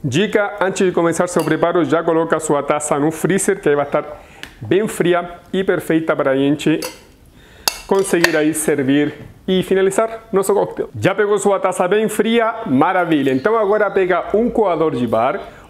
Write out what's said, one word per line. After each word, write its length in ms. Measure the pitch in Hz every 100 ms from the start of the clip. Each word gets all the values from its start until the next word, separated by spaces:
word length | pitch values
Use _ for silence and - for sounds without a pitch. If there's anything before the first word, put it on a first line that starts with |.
Dica, 540 | 147 127 208 220 202 202
antes 240 | 185 185 190
de 80 |
começar 340 | 175 170 165 175
seu 160 | -
preparo, 400 | 151 156 165 175
já 200 | 151 156
coloca 360 | 170 160 160 160
sua 220 | - 143
taça 380 | 139 147 - 151
no 120 | 147
freezer, 480 | 160 160 190 - 196
que 80 | -
aí 80 | 147
vai 100 | 143
estar 380 | 156 147 - - - - -
bem 260 | 107 180 220
fria 520 | - 180 175 175 - -
e 120 | 185
perfeita 520 | 190 180 - 165 165 151
pra 200 | 139 135
gente 440 | 139 147 - 151 - - - - - - - - - - -
conseguir 500 | 196 190 175 170 156
aí 160 | 151
servir 600 | 156 - 147 131 143 147 - - - -
e 160 | 190
finalizar 640 | 180 190 190 190 226 - -
nosso 220 | 190 190
coquetel. 360 | 196 185 - - 110
Já 160 | 123 196
pegou 220 | 208 202
sua 200 | 202 190
taça 280 | 190 180 180
bem 200 | 208 214
fria? 460 | - 220 233 220 233 233
Maravilha! 680 | 131 160 185 170 156 135
Então 240 | 131 160 226
agora 320 | 202 214 202
pega 360 | 196 180 180 - 202
um 120 | 233
coador 460 | 233 208 165 160 135
de 120 | 120
bar, 320 | 110 123 190 - -